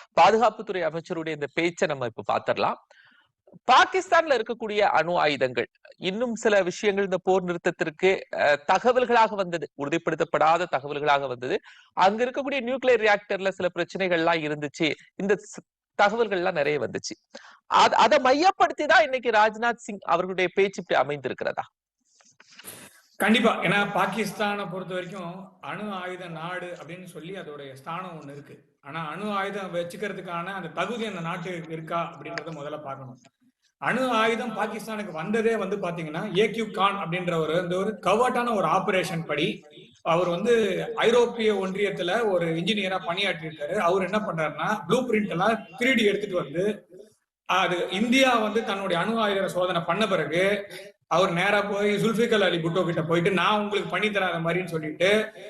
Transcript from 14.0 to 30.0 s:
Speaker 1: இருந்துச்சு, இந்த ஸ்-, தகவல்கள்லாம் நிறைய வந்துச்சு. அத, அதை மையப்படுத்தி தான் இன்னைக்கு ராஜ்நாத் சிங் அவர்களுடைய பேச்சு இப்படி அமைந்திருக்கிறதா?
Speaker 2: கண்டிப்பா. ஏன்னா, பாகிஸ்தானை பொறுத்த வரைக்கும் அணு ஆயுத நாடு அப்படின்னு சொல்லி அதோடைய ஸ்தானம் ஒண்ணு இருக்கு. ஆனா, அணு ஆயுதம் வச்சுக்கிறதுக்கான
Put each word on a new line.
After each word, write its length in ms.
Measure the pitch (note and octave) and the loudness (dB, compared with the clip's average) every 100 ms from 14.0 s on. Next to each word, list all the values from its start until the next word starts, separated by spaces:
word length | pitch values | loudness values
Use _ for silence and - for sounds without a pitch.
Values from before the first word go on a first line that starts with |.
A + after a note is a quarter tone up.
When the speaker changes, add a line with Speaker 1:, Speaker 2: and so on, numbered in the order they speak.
| F#3+ F3 E3 E3+ | 0 2 2 0
Speaker 1:
இருந்துச்சு, 500 | D3+ D3+ D3 - D#3+ - - - | -2 -4 -6 -2 -2 -2 -10 -6
இந்த 200 | G3 G3+ | -2 -2
ஸ்-, 480 | - - - _ _ - | -2 -18 -20 _ _ 2
தகவல்கள்லாம் 500 | G#3 A3+ A3 F#3+ F3+ | 2 2 0 0 0
நிறைய 280 | E3+ C#3+ D3 | 0 0 0
வந்துச்சு. 580 | A2 - - - _ - - - - | -2 -6 -10 -14 _ -20 -20 -18 0
அத, 300 | F3+ A3 - | 4 6 6
அதை 240 | A3+ D4 | 6 6
மையப்படுத்தி 640 | B3+ C#4+ F#4 - F4 - D4 | 4 4 4 4 2 2 4
தான் 180 | E4+ | 4
இன்னைக்கு 260 | D4+ C4 A#3 | 4 0 0
ராஜ்நாத் 460 | G#3+ A3 G#3+ A#3+ A#3 | 4 4 2 -2 -4
சிங் 240 | - G3+ | -8 -10
அவர்களுடைய 500 | - E3+ F#3 F3+ F3+ | -2 -2 -2 -2 0
பேச்சு 300 | - G3 G3 F3 | 2 0 0 -2
இப்படி 140 | D3 | 0
அமைந்திருக்கிறதா? 600 | C3+ D3 B2+ - - - - _ _ _ _ _ _ _ _ - - - - - _ - | 0 -2 -6 -6 -6 -6 -10 _ _ _ _ _ _ _ _ -20 -20 -18 -20 -20 _ -2
Speaker 2:
கண்டிப்பா. 440 | G3 A#3 A#3 - | 2 4 4 2
ஏன்னா, 260 | F#3 G3+ G3+ | 0 0 0
பாகிஸ்தானை 760 | F#3+ - G#3+ G#3 E3 G#3 G3+ F#3+ | 0 -2 -2 -6 -4 -4 -4 -8
பொறுத்த 220 | F#3 F3+ | -10 -8
வரைக்கும் 680 | F#3 F3 G3 E3+ F#3+ F#3+ - | -8 -8 -12 -12 -14 -18 -16
அணு 300 | C#3+ E3+ G#3 | -12 -10 -8
ஆயுத 360 | F#3+ F3+ F3+ F3 | -8 -10 -10 -12
நாடு 400 | D#3+ E3 F3+ F3+ | -10 -10 -10 -10
அப்படின்னு 380 | D#3+ D3+ F3+ F#3 | -14 -14 -16 -16
சொல்லி 280 | E3 E3 | -16 -14
அதோடைய 400 | F#3+ D3+ C#3+ C#3 | -12 -14 -14 -16
ஸ்தானம் 480 | C3 E3+ E3+ F#3 D#3+ | -16 -10 -10 -10 -12
ஒண்ணு 100 | C#3+ | -16
இருக்கு. 320 | C#3+ - - _ _ | -16 -18 -20 _ _
ஆனா, 260 | C#3+ D#3+ D#3 | -14 -10 -8
அணு 240 | E3 G#3 | -8 -4
ஆயுதம் 440 | G3 G3 G3+ F#3+ E3+ | -2 -4 -6 -6 -6
வச்சுக்கிறதுக்கான 720 | F3 G3+ | -6 -6